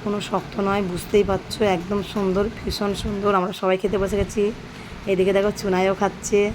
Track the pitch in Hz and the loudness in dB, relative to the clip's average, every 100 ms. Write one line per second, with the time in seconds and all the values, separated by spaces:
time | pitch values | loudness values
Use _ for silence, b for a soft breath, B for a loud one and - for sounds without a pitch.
0 | 214 208 - 196 - - 196 202 190 175 | -2 -4 -2 -4 -4 -2 0 2 0 -4
1 | - 208 196 190 - - 214 180 180 202 | 2 2 4 0 -2 0 2 2 0 -4
2 | 185 220 190 185 208 - 214 - 208 196 | -2 -2 0 2 0 -4 -6 -4 -2 -2
3 | 220 202 202 202 180 190 190 185 196 196 | -4 -2 2 2 0 -2 0 2 2 0
4 | 190 202 196 - 202 240 - B B B | 0 0 -2 0 0 -2 -12 B B B
5 | - 185 190 196 202 196 202 185 190 190 | -2 2 4 4 2 0 0 2 2 2
6 | 196 180 - 202 208 | 0 -2 0 2 2